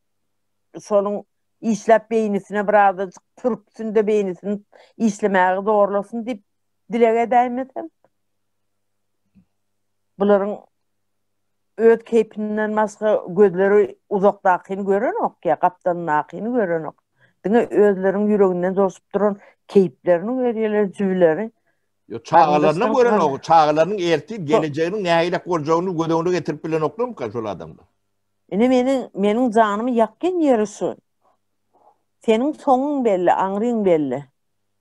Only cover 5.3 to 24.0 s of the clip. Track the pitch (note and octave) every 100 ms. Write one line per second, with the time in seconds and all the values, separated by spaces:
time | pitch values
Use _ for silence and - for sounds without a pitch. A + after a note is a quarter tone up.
5.3 | F#3+ F3+ F#3 G3 G#3+ G3+ G3+ G3 A#3 A3+
6.3 | A#3+ _ _ _ _ - A3+ A#3 A3+ A#3
7.3 | B3 B3 A#3+ C4 - E4 _ _ _ _
8.3 | _ _ _ _ _ _ _ _ _ _
9.3 | _ _ _ _ _ _ _ _ - G3+
10.3 | G3+ G3+ G3 - _ _ _ _ _ _
11.3 | _ _ _ _ - A3+ A3+ - A#3 A3
12.3 | - G#3+ G#3+ G#3+ G#3+ G#3+ - G#3+ G#3 -
13.3 | F3 G3+ F3 G3 G#3 G3+ - - G3+ G3
14.3 | F#3+ F#3+ F3 - G3 G3 G3 C4+ G#4+ A3
15.3 | - F3 D3 F3 - F#3 F3 E3+ D3+ D3
16.3 | E3+ G#3 B3 F#3+ E3 D3+ - _ _ _
17.3 | _ F#3 A#3 G3 C#3 G#3 F#3+ F#3+ F#3+ G#3
18.3 | G#3 G3 F3+ F3+ F#3+ G3 - _ G3+ G#3
19.3 | G3+ - _ - G3+ F3+ - - F3 G3+
20.3 | C4 B3 A3 A3 G#3 G3+ G3 F#3+ F#3 E3+
21.3 | D#3 A3 - _ _ _ _ - A2+ -
22.3 | C#3 D#3 D3 D3+ D#3 G#3+ B3+ A#3+ G#3+ D#3
23.3 | C3+ - E3 D3+ D3+ E3 G#3